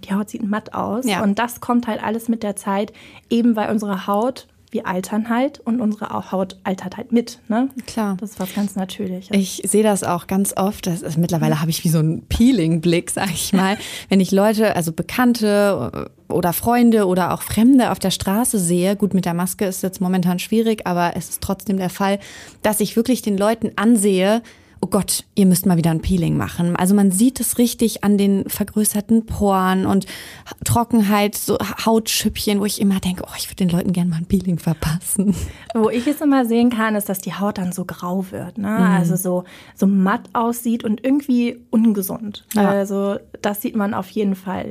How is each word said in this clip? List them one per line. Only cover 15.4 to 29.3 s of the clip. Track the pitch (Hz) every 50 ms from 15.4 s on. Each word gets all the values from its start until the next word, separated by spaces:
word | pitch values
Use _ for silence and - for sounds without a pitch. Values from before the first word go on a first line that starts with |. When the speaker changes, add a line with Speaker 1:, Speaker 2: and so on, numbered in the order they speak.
| 214 208 202 202 202 202 185 - 117 - - 69 69 - _ _ _ -
Speaker 2:
oder | - 170 170 175
Freunde | 165 - - 233 240 240 240 233 220 214 202 185
oder | 185 185 175 139 156
auch | -
Fremde | - - - 208 226 254 277 254 220 -
auf | 190 -
der | - 190
Straße | - - - 196 196 220 247 - - 202
sehe, | 175 165 180 175 180 196 208
gut, | 202 208 180
mit | - 185 180
der | 175 170
Maske | 170 180 185 - - 214
ist | 185 185 -
jetzt | - 180 - -
momentan | 185 180 185 185 170 180 175 180
schwierig, | - - 214 226 226 226 220 214 -
aber | 185 175 175 175 170 -
es | - - -
ist | - -
trotzdem | - - 190 196 - - 190
der | 190 185 180
Fall, | - - 202 196 202 202 - - - - - - - -
dass | - 214 208 -
ich | 214 - -
wirklich | 226 233 262 247 -
den | - 214 202
Leuten | 190 202 214 226 226 - 196 -
ansehe, | - 202 233 247 208 196 208 190 180 185 202 220 233 - - - - - _ - -
„Oh | -
Gott, | - - 196 180 - - - - _ -
ihr | 208 196
müsst | 185 180 180 -
mal | 196 175
wieder | 165 160 170
ein | 160 156
Peeling | - 175 190 180 165 156 151 147
machen.“ | 101 - - - 175 175 175
Also | - 185 180 202
man | 208 202 196
sieht | 180 190 233 262 262 -
es | 233 - - -
richtig | 247 233 - - 240 214 - - -
an | 202 208
den | 196 202 202 196 190 - -
vergrößerten | - - 208 - - 214 214 - - 208 202 - 226 226 220
Poren | -